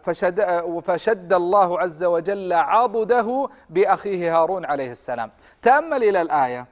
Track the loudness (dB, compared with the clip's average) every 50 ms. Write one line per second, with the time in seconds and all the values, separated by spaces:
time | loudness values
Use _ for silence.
0 | _ -6 -4 -2 -2 -2 0 0 0 0 0 -2 -2 -4 -8 -6 -4 -2 -4 0
1 | 0 -2 -2 -2 0 0 0 2 2 2 4 4 4 4 2 -2 -2 -4 -4 -2
2 | -2 0 0 0 -2 -4 -6 -4 -2 0 2 2 2 4 2 2 2 2 0 -4
3 | 0 2 2 2 2 0 -2 -4 -4 -6 -8 _ _ _ 0 0 2 2 2 0
4 | 0 -6 -4 -2 -2 0 2 2 2 2 0 -4 -4 -4 -4 -4 -4 -8 -10 -14
5 | -10 -8 -8 -6 -8 -10 _ _ _ -20 _ _ 2 4 4 4 2 -2 -2 0
6 | 2 2 2 2 0 0 0 0 0 0 -2 -8 -12 _